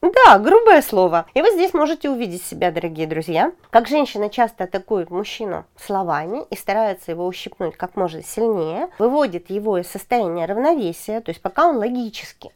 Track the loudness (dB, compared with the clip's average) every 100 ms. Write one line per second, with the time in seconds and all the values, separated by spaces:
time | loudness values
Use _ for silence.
0 | 2 8 10 10 8 6 8 6 6 2
1 | 4 2 0 2 2 2 0 0 0 -2
2 | -4 -4 -6 -8 -12 -4 -4 -2 -6 -6
3 | -6 -6 -4 0 -2 -4 _ 0 2 -2
4 | -2 -4 -6 -2 -2 -2 -8 -8 -4 -4
5 | -4 -8 -8 -8 -8 -10 -12 _ -6 -4
6 | -2 -4 -4 -10 -10 -10 -4 -2 -2 -4
7 | -10 -8 -6 -8 -14 -8 -8 -8 -10 -4
8 | -6 -6 -12 -4 -2 -2 -4 -6 -8 -2
9 | 0 2 0 -2 -8 -6 -2 -2 -4 -12
10 | -4 -2 -2 -4 -4 -2 0 0 -2 -6
11 | -8 -8 -8 -10 -6 0 2 2 -2 -4
12 | -8 -10 -18 -20 -20